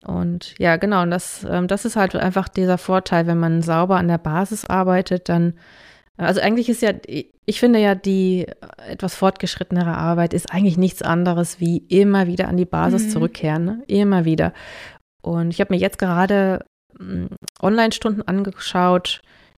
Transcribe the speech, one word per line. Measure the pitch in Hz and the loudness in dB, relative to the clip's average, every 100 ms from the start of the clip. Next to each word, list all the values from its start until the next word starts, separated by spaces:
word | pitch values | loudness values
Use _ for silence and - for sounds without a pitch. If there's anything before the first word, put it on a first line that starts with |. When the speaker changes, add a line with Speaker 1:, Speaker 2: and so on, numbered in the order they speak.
| - | -8
Speaker 1:
Und | 175 175 175 - - | -4 -4 -6 -10 -2
ja, | 180 165 | 0 2
genau, | 202 196 | 2 0
und | 175 | 0
das, | 180 - - 190 | -2 -6 -12 -4
ähm, | 175 180 | -2 -2
das | 202 | -2
ist | 233 226 | -2 0
halt | 190 - | 0 0
einfach | 185 185 185 | -2 -2 -4
dieser | - 185 180 | -2 0 0
Vorteil, | - 185 185 170 170 | 0 -2 2 0 2
wenn | 170 | 0
man | 165 165 | 2 0
sauber | 165 165 180 185 | 2 0 2 2
an | 175 | 2
der | 170 | 0
Basis | 160 156 196 214 | 0 -2 -2 -4
arbeitet, | - 185 185 180 185 180 - | -2 0 2 2 0 -4 0
dann, | 170 170 170 - - - - _ - | 2 0 -2 -20 -20 -20 -20 _ -4
also | 175 190 | 0 2
eigentlich | 202 233 233 | 2 0 0
ist | 226 | 0
ja, | 220 196 - 147 - _ - | 0 -2 -8 -10 -10 _ -6
ich | - | 2
finde | 247 226 | 4 6
ja, | 208 | 4
die | 196 196 190 185 180 - - - - - | 2 0 2 2 0 -4 -12 -20 -20 -16
etwas | - 185 | -8 -8
fortgeschrittenere | - 190 - 185 - 180 180 170 160 | 0 0 0 -8 -6 -4 -2 0 0
Arbeit | 160 170 170 | 0 0 0
ist | 175 - | -2 -4
eigentlich | 180 196 170 | 2 2 4
nichts | 185 - | 0 0
anderes | - 170 180 170 175 - | -2 0 2 0 -2 -2
wie | 170 170 - | -2 -2 2
immer | 185 202 196 180 | 4 4 4 0
wieder | 175 - | -2 -2
an | 180 | 0
die | 175 | 0
Basis | 160 170 226 214 | 0 0 0 0
Speaker 2:
Mhm. | |
Speaker 1:
zurückkehren, | 214 160 - 156 156 | 0 -2 -2 -4 -2
ne? | 170 226 269 | -2 -6 -2
Immer | 202 202 185 | 0 2 2
wieder. | 160 160 85 - - - - - _ _ | 2 0 -2 -4 -20 -20 -20 -20 _ _
Und | - 170 170 | -6 -2 -2
ich | 170 | -2
habe | 196 | -2
mir | 180 | 0
jetzt | 190 - | -2 -2
gerade, | 190 175 190 202 190 185 - _ _ - | -2 0 2 2 2 -2 -8 _ _ -18
mm, | 185 185 180 - - _ | -10 -8 -8 -12 -18 _
Online-Stunden | 190 226 226 - 226 208 | 0 2 2 0 -2 -2
angeschaut, | - 190 196 - - 185 180 180 - - _ _ _ | -2 -4 -4 -8 -4 2 4 2 0 -8 _ _ _